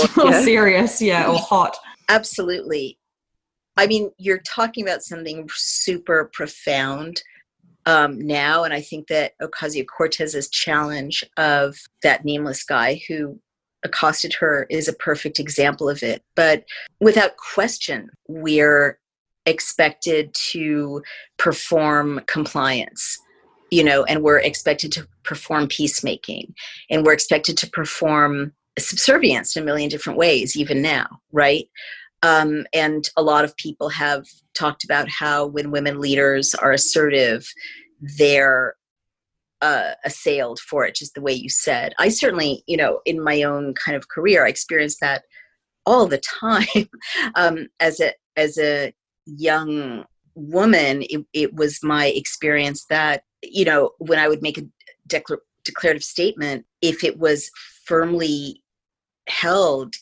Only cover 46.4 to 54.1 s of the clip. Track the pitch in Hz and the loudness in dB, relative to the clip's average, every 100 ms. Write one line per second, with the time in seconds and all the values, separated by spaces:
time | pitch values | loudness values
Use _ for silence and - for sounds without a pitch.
46.4 | 220 214 220 214 208 - - - 240 226 | 0 0 2 0 -2 -8 -8 -4 -2 2
47.4 | 175 160 - - 165 156 156 - _ - | 2 0 -8 -2 0 2 -2 -2 _ -2
48.4 | 151 151 151 147 139 - _ _ - 147 | 0 0 0 0 -4 -8 _ _ -20 -4
49.4 | 160 156 156 151 139 113 - _ _ - | 0 0 0 -6 -6 -10 -14 _ _ -16
50.4 | 147 175 214 190 143 139 - 151 147 151 | -4 2 4 4 4 0 -4 -8 -6 -4
51.4 | 147 151 151 147 151 147 143 - 139 - | -4 0 -2 -2 -2 0 0 0 -6 -4
52.4 | 156 147 143 143 - 156 151 143 _ _ | 0 0 0 -6 -4 0 0 -2 _ _
53.4 | - 196 170 151 139 - 160 | -8 -2 2 4 2 -2 -2